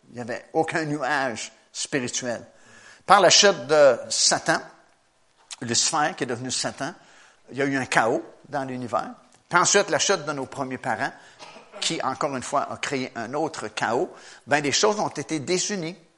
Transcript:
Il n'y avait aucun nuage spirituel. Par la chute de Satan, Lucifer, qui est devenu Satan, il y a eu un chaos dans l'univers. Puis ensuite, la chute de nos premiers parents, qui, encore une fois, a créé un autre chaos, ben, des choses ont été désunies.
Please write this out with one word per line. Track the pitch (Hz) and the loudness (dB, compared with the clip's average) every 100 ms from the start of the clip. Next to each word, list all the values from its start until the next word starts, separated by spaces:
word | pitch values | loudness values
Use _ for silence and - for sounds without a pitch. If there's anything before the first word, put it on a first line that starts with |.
| _ | _
Il | |
n'y | 120 | -14
avait | 113 113 - | -10 -10 -4
aucun | 160 156 165 | -2 0 -2
nuage | 156 151 127 143 135 107 - - _ | -2 -2 0 0 0 -4 -12 -16 _
spirituel. | - - 147 123 - 127 107 - _ - - - - - | -10 -4 -2 -2 -6 -6 -8 -10 _ -20 -20 -20 -20 6
Par | 196 | 8
la | 175 | 10
chute | 139 202 170 127 | 8 6 4 2
de | 151 143 117 107 | 8 8 6 0
Satan, | - - 147 - 160 - - _ _ _ _ _ _ _ - | 0 2 2 0 -2 -2 -20 _ _ _ _ _ _ _ -12
Lucifer, | 120 120 - 160 151 185 | -2 0 0 2 0 -2
qui | |
est | 131 | -6
devenu | 117 131 | -6 -6
Satan, | 123 127 110 139 185 - - - _ _ | -4 -6 -6 -10 -10 -20 -20 -20 _ _
il | 127 | -4
y | |
a | |
eu | 139 139 | -2 -2
un | 123 | 0
chaos | - 113 139 - - - | 2 2 0 -4 -18 -8
dans | 147 | -6
l'univers. | 135 127 120 117 - 247 _ _ _ | -6 -8 -4 -4 -4 -12 _ _ _
Puis | 175 | 2
ensuite, | 175 202 180 | 4 4 4
la | 147 | 0
chute | - 196 | 2 0
de | 151 | -2
nos | 143 131 | -6 -8
premiers | - 131 131 | -8 -8 -6
parents, | 143 107 143 - - - - - - 202 | -4 -4 -4 -8 -20 -20 -20 -20 -20 -8
qui, | - 165 | -6 -4
encore | 123 127 151 135 | -4 -2 -4 -4
une | |
fois, | - 143 - | -2 -2 -2
a | 110 | -6
créé | - 139 131 117 | -6 -4 -4 -8
un | 113 | -6
autre | 147 156 151 117 | -4 -4 -4 -10
chaos, | - 107 117 180 - - - - | -4 0 0 -2 -8 -20 -20 -4
ben, | 120 | -4
des | 135 | -2
choses | 123 208 208 | 0 0 0
ont | 156 | -6
été | - 143 160 | -8 -8 -8
désunies. | 131 180 - 208 160 185 _ | -4 -4 -4 -6 -8 -12 _